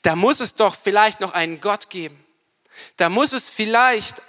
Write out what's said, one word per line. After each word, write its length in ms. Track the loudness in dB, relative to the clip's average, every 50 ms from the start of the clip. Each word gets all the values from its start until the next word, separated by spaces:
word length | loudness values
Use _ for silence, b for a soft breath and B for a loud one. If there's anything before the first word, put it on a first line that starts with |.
| 0
Da 120 | 0 0
muss 260 | 2 2 2 2 0
es 120 | -4 -6 0
doch 220 | 2 2 2 0
vielleicht 460 | -2 -4 0 2 4 2 2 0 -4
noch 120 | -10 -6 -4
einen 260 | -4 -4 -4 -6 -6
Gott 300 | -4 -4 -4 -4 -8 _
geben. 340 | -12 -12 -12 -14 -16 _ _ _ _ _ _ _ _ _ _ B B B B B B
Da 120 | 0 0 2
muss 240 | 2 2 2 2 0
es 140 | -4 -6
vielleicht 720 | -6 -6 -6 -4 0 2 4 4 4 2 0 -4 -8 -12 -14 -20